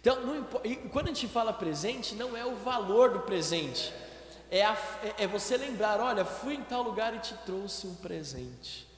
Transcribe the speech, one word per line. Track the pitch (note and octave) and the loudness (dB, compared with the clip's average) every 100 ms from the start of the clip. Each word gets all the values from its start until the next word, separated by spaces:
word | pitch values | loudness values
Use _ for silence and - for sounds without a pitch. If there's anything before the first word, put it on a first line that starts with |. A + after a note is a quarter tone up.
Então, | A3+ B3+ | 4 4
não | B3 D4+ | 0 -4
impo-, | B3+ - | -4 -4
e | A3 B3+ | -2 -4
quando | A3 C4+ D4+ | -2 -2 0
a | |
gente | D4 A#3 | -2 -2
fala | A#3 A3+ | 0 0
presente, | - E3+ D3 F#3 B3+ A3+ | 0 -2 -2 -2 -4 -6
não | G#3 B3 A#3 | -6 -6 -4
é | |
o | B3 A#3 | -4 -4
valor | G#3+ B3 G3 G#3 B3 | -2 0 4 8 8
do | G3 | 8
presente. | - E3 D3+ E3 D3 B2 - - - - - - - | 0 0 2 0 0 -2 -4 -8 -12 -14 -16 -18 0
É | F#3 | 4
a, | G#3 G#3+ - - G#3+ - | 6 4 -2 -6 -6 -2
é, | |
é | G3+ | 0
você | G3+ - B3 | 0 0 0
lembrar, | C#4 A3+ G#3+ G#3 | 0 0 2 4
"Olha, | A#3+ A3 | 2 2
fui | F#3 - B3 | 0 -2 -4
em | C#4+ | -6
tal | A#3+ B3 | -4 -2
lugar | A#3 G3+ A3+ | -2 0 -2
e | A3+ | -2
te | - G3 - | -8 -10 -6
trouxe | F#3+ G3+ - F#3+ | -6 -4 -6 -8
um | |
presente." | F3 F3+ E3+ D3 C3 B2+ B2 - - - | -10 -8 -8 -6 -8 -10 -12 -12 -12 -14